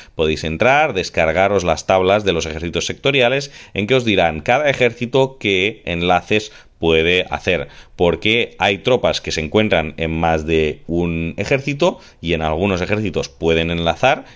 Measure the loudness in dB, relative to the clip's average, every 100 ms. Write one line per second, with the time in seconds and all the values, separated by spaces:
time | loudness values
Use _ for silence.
0 | -12 -2 -2 0 -4 0 2 2 2 -2
1 | -4 0 0 2 2 2 0 -2 2 2
2 | 4 2 2 -2 -2 -6 -6 -4 -6 -4
3 | -2 2 2 0 -6 -14 -12 -6 0 0
4 | 2 2 2 0 0 0 2 2 0 0
5 | -2 0 0 -2 -2 0 0 -4 -6 -2
6 | 2 0 2 -2 -2 -12 -20 _ 2 2
7 | 4 2 0 -4 -2 -2 -4 -14 -14 -2
8 | 0 2 0 0 -2 -2 0 0 0 2
9 | 2 -2 -4 -6 -2 0 2 0 -2 -4
10 | -4 0 0 0 0 0 0 -2 -6 -2
11 | -2 -2 -6 -6 -2 -2 -2 -2 -2 -2
12 | -10 -10 -4 -2 0 0 0 0 -2 -2
13 | -2 -4 -6 -4 0 2 0 -2 -2 0
14 | 0 0 -4